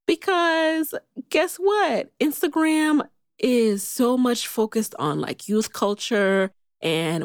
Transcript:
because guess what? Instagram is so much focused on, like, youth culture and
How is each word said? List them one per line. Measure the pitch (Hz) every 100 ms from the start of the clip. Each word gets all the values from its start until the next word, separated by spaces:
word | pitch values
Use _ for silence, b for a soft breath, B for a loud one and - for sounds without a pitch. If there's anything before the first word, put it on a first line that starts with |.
| -
because | 330 - 359 339 330 320 320 311 - - - -
guess | 302 349 -
what? | 392 415 349 220 - -
Instagram | 302 277 339 320 311 311 311 302 - _ _ -
is | 254 247 220 202
so | - - 240 254
much | 247 240 -
focused | - 220 226 220 -
on, | 147 147
like, | - - -
youth | 214 214
culture | - 202 208 - 214 196 196 190 - _ _
and | 165 160 165 165